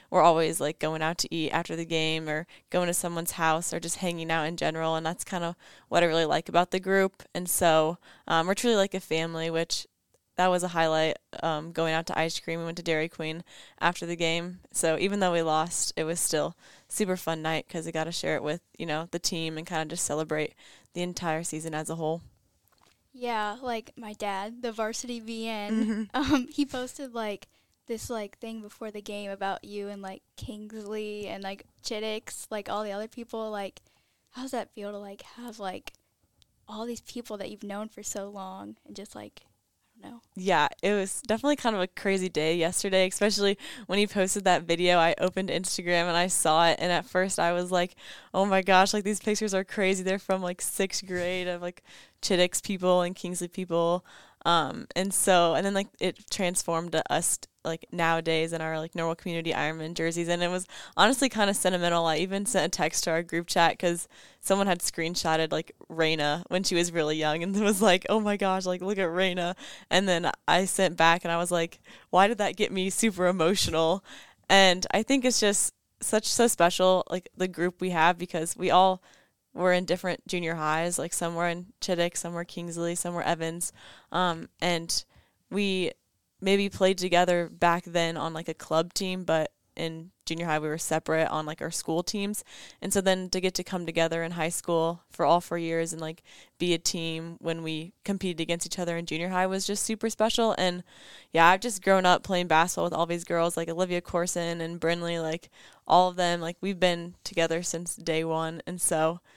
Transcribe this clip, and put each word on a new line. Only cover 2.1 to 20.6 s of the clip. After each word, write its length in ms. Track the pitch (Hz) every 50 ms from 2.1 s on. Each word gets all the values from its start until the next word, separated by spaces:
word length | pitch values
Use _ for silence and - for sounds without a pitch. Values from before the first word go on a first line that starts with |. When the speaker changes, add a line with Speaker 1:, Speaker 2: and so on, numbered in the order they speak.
| 160 160 160 156
Speaker 1:
or 180 | 151 151 170 - - - _ -
going 200 | - 180 180 175
to 60 | 170
someone's 380 | - - 175 170 170 165 - -
house 400 | - 170 160 160 165 170 - -
or 80 | 175
just 160 | 170 170 - -
hanging 320 | 190 180 175 170 165 165
out 160 | 165 165 156
in 100 | 156 175
general, 400 | 165 151 151 156 160 160 160 160
and 100 | 160 160
that's 180 | 160 175 - -
kinda 320 | - - 180 170 170 170 _ - - - - _ -
what 140 | - 170 170
I 40 |
really 200 | 170 156 165 165
like 220 | 156 147 156 165 -
about 240 | - 170 180 - -
the 80 | 190
group. 420 | 185 185 190 196 190 190 - - - _ -
And 140 | 180 180 175
so, 480 | - - 185 170 156 160 156 156 170 - _ - - - -
um, 200 | - 165 165 165
we're 80 | 180 196
truly 220 | - - 247 233
like 160 | 208 196 202 -
a 60 | 190
family, 500 | - - 156 160 165 165 165 160 165 165
which 360 | 165 160 170 - - - - - _ _ _ _ _ _ _ _ _
that 120 | - 180 185
was 140 | 180 180 175
a 40 | 180
highlight, 500 | 170 170 165 160 160 160 156 160 - - _ - - - -
um, 300 | 165 160 151 156 165 170
going 200 | - 165 160 160
out 140 | 160 165
to 120 | - - -
ice 220 | 160 165 - -
cream. 180 | - - 165 170
We 60 | 165
went 140 | 165 165 175
to 40 | 170
Dairy 260 | 165 160 156 156 165
Queen 360 | - - 160 156 160 165 - _ - - - - - -
after 280 | 156 170 180 - -
the 100 | 170 170
game. 440 | 165 170 165 165 170 170 180 180 185 - - -
So 260 | - - 160 160 156
even 220 | - 196 202 202
though 120 | 196 180 170
we 100 | 170 165
lost, 500 | 160 156 156 160 175 - - - - -
it 100 | - 160
was 140 | 156 170 170
still 360 | - - - 151 147 165 175 _ _ - - - _ -
super 280 | - - 214 185 185 180
fun 240 | - - 165 160 156
night 260 | 160 160 156 - -
'cause 160 | - 175 160
we 60 | 165 165
got 120 | 160 160
to 80 | 160 170
share 220 | - - - 156
it 80 | - -
with, 200 | 147 156 175 _ _ _ -
you 80 | -
know, 220 | 165 151 156 165 175
the 80 | - 175
team 400 | - - - 165 165 160 160 156
and 80 | 165
kinda 180 | 175 180 160 160
just 220 | 156 170 175 -
celebrate 480 | - 147 151 160 147 156 156 151 - - _